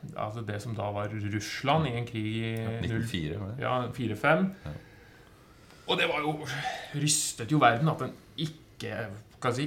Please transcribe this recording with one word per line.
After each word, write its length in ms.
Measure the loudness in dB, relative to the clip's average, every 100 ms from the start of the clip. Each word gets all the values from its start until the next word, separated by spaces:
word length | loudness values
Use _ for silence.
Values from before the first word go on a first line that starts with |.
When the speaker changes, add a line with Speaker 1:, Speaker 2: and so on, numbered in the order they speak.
| -10 -6
Speaker 1:
altså 280 | -6 -4 -6
det 140 | -6
som 120 | -4
da 160 | -4 -2
var 180 | -2 -2
Russland 760 | -2 -2 -2 -4 -2 4 4 4
i 100 | -2
en 100 | -4
krig 300 | -2 -2 -2
i 160 | -2
Speaker 2:
Ja, 140 | -2 -2
Speaker 1:
null- 120 | -2
Speaker 2:
nitten 260 | 0 0 0
fire, 300 | -2 -2 -4
var 100 | -6
det? 100 | -4
Speaker 1:
Ja, 140 | 0 0 -2
fire 240 | -4 -4 2
fem. 300 | 4 6 4 0
Speaker 2:
Ja. 60 | -10 -10 -14 -20 -20 -20 -20 -20 -20 -20 -20 -18 -4
Speaker 1:
Og 100 | 0
det 80 | 2
var 120 | 2
jo, 140 | 0 -2 -4 -4 -4 -6 -6
rystet 560 | 0 2 2 0 -4 2
jo 80 | 8
verden 300 | 8 8 2
at 140 | 2
en 100 | -4 -8 -16 -6
ikke, 720 | -6 -6 -20 -10 -6 -6 -6 -10 -16 -2
kan 120 | 0
jeg 40 |
si, 100 | 0